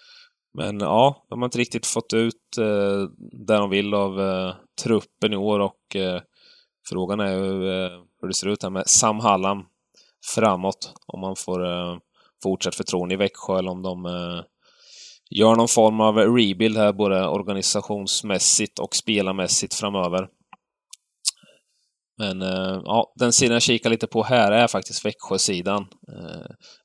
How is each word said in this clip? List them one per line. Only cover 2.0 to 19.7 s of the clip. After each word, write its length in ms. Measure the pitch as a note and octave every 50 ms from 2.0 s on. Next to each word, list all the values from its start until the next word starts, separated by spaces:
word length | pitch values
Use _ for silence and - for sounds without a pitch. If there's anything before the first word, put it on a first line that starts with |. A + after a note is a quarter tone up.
| - - -
ut, 440 | A2 A#2 A2+ - _ _ _ -
eh, 520 | - A2 G#2+ G#2 G2+ G2+ G2 G2 G2+ G2 - - - - - - A#2+ G#2+
det 60 | G2 A2
de 120 | G#2 G2+ G2
vill 240 | F#2+ G2+ G2+ G2+ G#2
av, 280 | G2+ G2+ G2 F#2+ G2
eh, 320 | G2 F#2+ F#2 F#2 F#2 F#2 F#2 - _ _ _ - -
truppen 500 | A#2 A2+ G2+ - - _ - G#2+ G#2+ G#2+
i 20 |
år 240 | G2 G2+ G#2+ G#2 G2+
och, 360 | G2+ G2 - _ _ - -
eh, 260 | G2 F#2+ F#2 F#2 F2 - _ _ _ _ _ _ _ _ _ _ _ - -
frågan 300 | - F#2 F#2 F2 G2+ G#2+
är 160 | G#2 G2 F#2+
hur, 480 | F#2+ G2 F#2+ F#2+ F#2+ F#2 F#2+ F#2 F#2+ F#2
eh, 160 | F2+ F2 F2+ F2+ _ _ _
hur 60 | -
det 60 | F#2+ F#2+
ser 140 | - F#2
ut 160 | G2 G#2 - -
här 60 | F#2+
med 140 | F#2+ F#2 -
Sam 320 | - - - - A2+ G#2+ G#2+
Hallam 440 | A#2 G#2+ G2 F#2 F#2+ G2 G2+ G2 - - _ _ _ _ _ _ _ _ _ _ - - -
framåt, 580 | A2+ A2 G#2+ F#2+ F2+ F#2 F#2+ F#2 - - - - _ _
om 140 | - - F#2
man 140 | F#2+ F#2+ F#2+
får, 300 | - - - F#2 F2+ F2+
eh, 320 | F2+ F2 F2 F2+ F2 F2 E2+ - _ _ _ _ _ _ - -
fortsatt 320 | G2 F#2+ - - F#2 -
förtroende 380 | - F#2+ - F#2 F2+ F2+ F2 F#2+
i 40 |
Växjö 420 | F#2+ G2+ G2 - - - - F#2+ F#2
eller 120 | F#2 F#2
om 100 | F2+ F#2
de, 240 | F#2 F#2+ F2+ F2+ F2+
eh, 380 | F2 F2+ F2 F2 F2 F2 E2+ E2+ - _ _ _ _ _ _ _ - - - - - - _ _ -
gör 260 | - G2+ G#2+ A2 A2+
någon 120 | A2+ A#2
form 340 | A#2 - A#2 A2 A2 A2 A2
av 160 | A2 A2 G#2
rebuild 600 | A2 G2+ G#2+ A#2+ B2 A2+ G2 F#2+ F2+ A2 A2 G#2+
här 160 | A2 G#2+ G#2+ G2+
både 340 | G2 G#2 G2 G2 F#2 F#2+
organisationsmässigt 1500 | E2 D#2 G2+ F#2+ G2+ G2+ G2 F#2+ - - G#2 - - G#2+ G#2 G2 F#2+ - - - G#2+ G2 F2+ - - - - G#2+ - - -
och 160 | - - -
spelarmässigt 800 | - - - G#2+ G#2 F#2+ F#2+ F#2+ F#2+ F2+ E2+ - - - F#2+